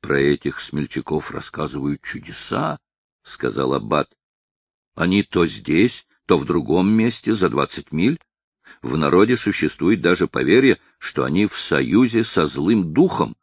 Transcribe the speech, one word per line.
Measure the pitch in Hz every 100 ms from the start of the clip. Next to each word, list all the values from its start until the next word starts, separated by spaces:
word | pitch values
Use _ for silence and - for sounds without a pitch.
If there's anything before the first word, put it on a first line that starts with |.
«Про | - 69
этих | 69 71 71 -
смельчаков | - 73 71 76 - 78 -
рассказывают | - - - 78 71 69 71
чудеса», | - - - - - 120 156 147 _ _ _ _
сказал | - - 64 52 65
аббат. | 67 53 73 71 _ _ _ _ _ _ _ _
«Они | - 85 98
то | - 87 82
здесь, | - - 78 120 - _ _ -
то | 82
в | 69
другом | 87 - 90 92
месте | 110 113 113 -
за | 110 87
двадцать | 67 69 - -
миль. | 78 101 165 _ _ _ _ _ -
В | 60 73
народе | 73 85 110 123
существует | - - 80 - 82 104
даже | 82 90 82
поверье, | - 65 110 131 98 _ _
что | - -
они | 65 82 104
в | -
союзе | - 76 65 98 123 110
со | 113 - 78
злым | 73 78 113 87
духом». | 80 185 - 62 -